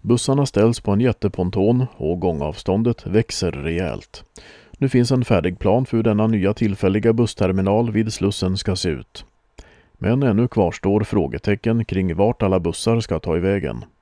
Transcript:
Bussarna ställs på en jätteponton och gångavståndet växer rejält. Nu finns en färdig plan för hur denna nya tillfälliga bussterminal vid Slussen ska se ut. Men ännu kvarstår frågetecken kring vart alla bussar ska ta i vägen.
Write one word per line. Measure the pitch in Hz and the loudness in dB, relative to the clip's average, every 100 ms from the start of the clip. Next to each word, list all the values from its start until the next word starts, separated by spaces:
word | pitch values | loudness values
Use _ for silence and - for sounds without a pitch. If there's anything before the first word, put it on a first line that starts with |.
Bussarna | - 123 - 139 143 | 2 0 2 0 0
ställs | - 110 117 | 2 2 2
på | - | -2
en | 101 | 0
jätteponton | 123 107 101 - 90 98 101 123 127 - | 0 0 -4 -2 -4 0 2 2 -2 -4
och | 78 90 | -4 -2
gångavståndet | 90 80 76 - - 98 117 117 - | -2 -2 -4 -6 -2 0 0 -2 -2
växer | 98 113 - 90 | -2 -2 -4 -4
rejält. | 69 73 85 90 52 - - - - - - - - | -4 -4 -4 -4 -6 -12 -20 -20 -20 -20 -20 -20 -4
Nu | 135 | 0
finns | 127 120 | 2 2
en | 131 | 2
färdig | 120 101 87 90 | 2 2 0 -2
plan | - 110 110 | 2 2 2
för | 113 | 0
hur | |
denna | 110 104 110 | 2 2 2
nya | 110 95 | 2 0
tillfälliga | 107 110 98 95 98 110 | 0 -2 0 0 2 2
bussterminal | 117 117 - 95 95 95 104 117 | 2 0 2 0 2 2 2 2
vid | 107 110 | 0 -2
Slussen | - 98 101 92 92 | 0 -2 0 -2 -2
ska | - 92 | -2 -2
se | 90 | -2
ut. | 71 - - - _ _ - - - _ | -4 -8 -20 -20 _ _ -20 -20 -20 _
Men | _ - 139 | _ 0 2
ännu | 135 104 123 | 2 2 2
kvarstår | - 90 - 98 104 | 2 0 0 0 0
frågetecken | - 110 73 - - 101 - 117 | 2 0 0 -4 -2 -2 0 -2
kring | 113 92 92 | 0 -2 -2
vart | 82 104 123 | 0 0 2
alla | 101 92 | 0 0
bussar | 82 82 - 113 | 0 -2 0 0
ska | 110 82 | 0 -4
ta | - 80 | -2 -2
i | |
vägen. | 92 98 73 58 55 _ | 0 -2 -4 -8 -14 _